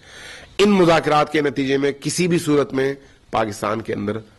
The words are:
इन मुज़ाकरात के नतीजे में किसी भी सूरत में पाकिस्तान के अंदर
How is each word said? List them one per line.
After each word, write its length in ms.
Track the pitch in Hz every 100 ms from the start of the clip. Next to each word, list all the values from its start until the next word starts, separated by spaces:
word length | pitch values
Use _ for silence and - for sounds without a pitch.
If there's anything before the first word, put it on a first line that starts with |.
| - - - - - -
इन 120 | 208
मुज़ाकरात 600 | 196 170 160 151 151 147
के 100 | 156
नतीजे 360 | 143 131 135 139
में 160 | 139
किसी 340 | 139 - - 175
भी 120 | 170
सूरत 340 | 151 147 131
में 240 | 131 135 139 - _ _
पाकिस्तान 480 | 110 110 104 104 113
के 120 | 110
अंदर 280 | 104 101 107 -